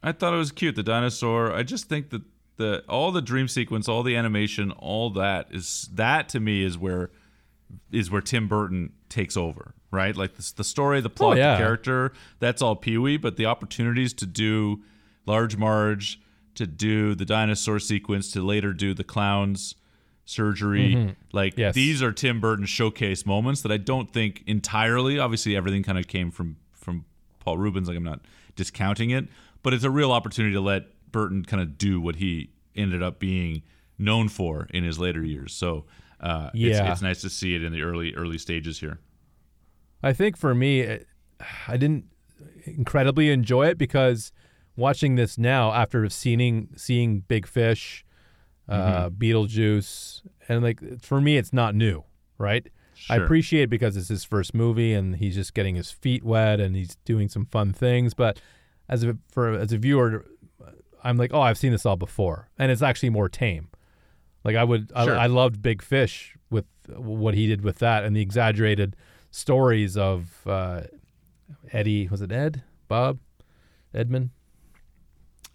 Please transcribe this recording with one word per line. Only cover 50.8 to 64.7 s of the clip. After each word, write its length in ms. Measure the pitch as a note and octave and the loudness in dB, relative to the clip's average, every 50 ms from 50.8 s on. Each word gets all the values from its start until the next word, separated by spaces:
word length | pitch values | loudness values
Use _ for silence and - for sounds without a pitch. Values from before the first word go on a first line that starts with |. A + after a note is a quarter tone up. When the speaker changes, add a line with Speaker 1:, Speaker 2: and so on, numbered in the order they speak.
| - - B2 A#2+ | -8 -14 -14 -16
Speaker 2:
for 180 | - - C#3 C#3 | -6 0 2 4
me, 160 | C#3+ D3 D3+ | 4 6 4
it's 160 | C#3+ A#2+ - | 4 2 2
not 240 | - B2+ A#2+ A2+ G2+ | 2 2 2 2 4
new, 300 | G#2 A2+ A2 F#2 D#2 - - _ _ _ _ _ _ | 4 4 2 2 0 -6 -14 _ _ _ _ _ _
right? 280 | G2+ G2+ G#2 B2 - - - _ _ _ _ - - - | -2 0 0 0 -2 -6 -20 _ _ _ _ -20 -6 0
I 60 | A#2 A#2 | 2 2
Speaker 1:
Sure. 80 | F2+ | 4
Speaker 2:
appreciate 380 | - D#3+ D#3+ D#3+ - - D#3 C#3+ | 6 4 4 4 4 4 4 4
it 60 | A#2 | 4
because 280 | A2+ A2 B2+ A2 G2 G2 | 2 2 2 0 0 -2
it's 100 | F2+ - | -4 -2
his 160 | A2 F#2+ - | -4 -4 -4
first 300 | - - G#2 F#2+ - - | -2 0 0 0 0 0
movie 400 | A2+ A2+ A#2 A2+ A2+ A#2 A2+ A2 | 2 2 2 2 2 2 2 2
and 240 | G#2 F#2+ F#2+ F#2 E2 | 2 0 0 -2 -2
he's 180 | G#2+ G2+ F2+ | -2 -2 0
just 180 | G2 F#2+ - - | -2 -4 -4 -2
getting 220 | - G2 F#2+ F#2 | -2 -2 0 0
his 160 | F2+ E2+ - | -2 -4 -6
feet 320 | - - - C3+ B2 B2+ - | -12 -6 -2 0 0 0 0
wet 380 | A2+ A2+ A2 A2 A2 G#2+ G#2 | 0 2 4 4 4 4 2
and 160 | G2+ F#2+ F#2+ F#2+ | 2 0 0 -2
he's 180 | F#2 E2+ - _ _ | -4 -6 -10 _ _
doing 240 | - A#2 A2 G#2 G2 | 0 0 2 2 0
some 180 | - G2+ G2 | 0 -4 -6
fun 280 | - - A2 G#2 G2+ G2 | -2 0 0 0 0 0
things. 400 | - - B2 B2 B2 B2 A#2+ - | 0 2 2 4 4 2 0 2
But 260 | - B2 A2+ G2+ - - - _ _ _ _ _ _ _ _ | 2 0 0 0 -2 -10 -20 _ _ _ _ _ _ _ _
as 160 | C3 B2 A#2 | -2 0 0
a, 140 | A#2 A#2 A2+ - _ | 0 -2 -4 -8 _
for, 200 | _ - B2 A#2 | _ -2 0 0
as 220 | A2 G#2+ G2+ G#2 A#2 | 0 0 -2 -2 -2
a 40 | A2 | 0
viewer, 480 | G#2+ C3 C#3+ C#3 B2 A#2 A2 A2 - - - _ - - _ _ - - - - - _ _ _ - | 2 2 4 4 4 2 2 -2 -8 -12 -20 _ -20 -20 _ _ -20 -20 -20 -20 -20 _ _ _ -2
I'm 140 | B2 B2 A#2+ | 0 2 2
like, 160 | A#2+ A#2 - | 2 2 2
"Oh, 80 | D3+ | 4
I've 160 | C#3 B2 A2 - | 4 4 4 4
seen 140 | - C3+ A#2+ | 2 2 2
this 120 | G#2 - | 2 2
all 120 | A#2 G2 F2+ | 0 0 0
before," 520 | F#2 - - - G#2 F2+ D#2+ - - _ _ _ | -2 -8 -2 -2 0 0 0 -4 -10 _ _ _
and 140 | C#3 C3 | 0 2
it's 100 | C3 A2+ | 2 2
actually 280 | C#3 C#3 B2 - - B2+ | 2 0 2 2 0 0
more 180 | A2 G#2 G#2 F2+ | 2 2 0 0
tame. 400 | - - C3 A2+ F2+ D#2+ D2+ - - - _ _ _ _ _ _ _ _ _ _ _ _ _ | 0 -2 -2 -2 -2 -2 -8 -12 -18 -20 _ _ _ _ _ _ _ _ _ _ _ _ _
Like, 100 | G#2+ G#2+ | 0 2
I 80 | A2+ A#2+ | 2 4
would, 300 | A#2 | 4